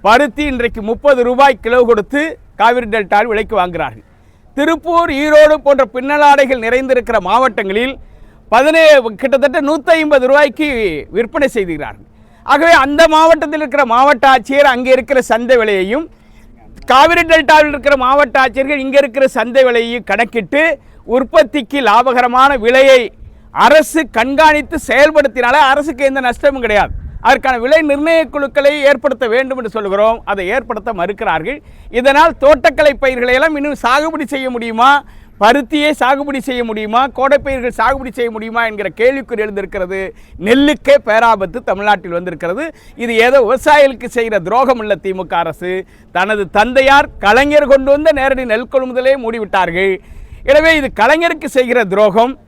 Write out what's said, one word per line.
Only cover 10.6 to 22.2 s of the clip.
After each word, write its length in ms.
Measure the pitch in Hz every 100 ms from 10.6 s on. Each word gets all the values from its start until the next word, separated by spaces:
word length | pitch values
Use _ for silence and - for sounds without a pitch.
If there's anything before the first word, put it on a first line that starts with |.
| 302 240 202 151 - 180
விற்பனை 320 | 240 320 277 233
செய்துகிறார்கள். 500 | 185 151 127 - - _ _ _ -
ஆகவே 200 | 277 330 330
அந்த 180 | 269 294 320 311
மாவட்டத்தில் 460 | 320 320 311 302
இருக்கிற 200 | 302 285 254 233
மாவட்ட 280 | 277 269 269
ஆட்சியர் 380 | 262 208 269 285 247
அங்கே 140 | 254 262
இருக்கிற 220 | 247 262 240
சந்தை 240 | 226 240 254
விலையையும், 440 | 214 196 190 254 330 _ _ - - - - - -
காவிரி 320 | 254 320 339 330
டெல்டாவில் 420 | 320 277 311 302
இருக்கிற 220 | 285 269 277
மாவட்ட 320 | 247 277 285 269
ஆட்சியர்கள் 380 | 262 247 269 294
இங்கே 140 | 269 277
இருக்கிற 240 | 277 233 262
சந்தை 280 | 247 233 254 254
விலையையும் 400 | 240 233 233 -
கணக்கிட்டு 520 | 202 233 233 185 285 320 285 - - - 233
உற்பத்திக்கு 600 | 247 320 269 294 220 277 226
லாபகரமான 680 | 214 254 247